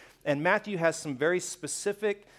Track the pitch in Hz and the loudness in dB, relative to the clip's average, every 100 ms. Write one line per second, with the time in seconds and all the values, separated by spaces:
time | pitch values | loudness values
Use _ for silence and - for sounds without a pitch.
0 | - _ - 143 170 202 208 185 165 160 | -20 _ -2 2 4 2 0 2 2 2
1 | 156 123 156 180 175 - 147 - 202 202 | -4 0 2 2 -2 -10 -8 -4 -4 -2
2 | 214 202 - | -2 -4 -8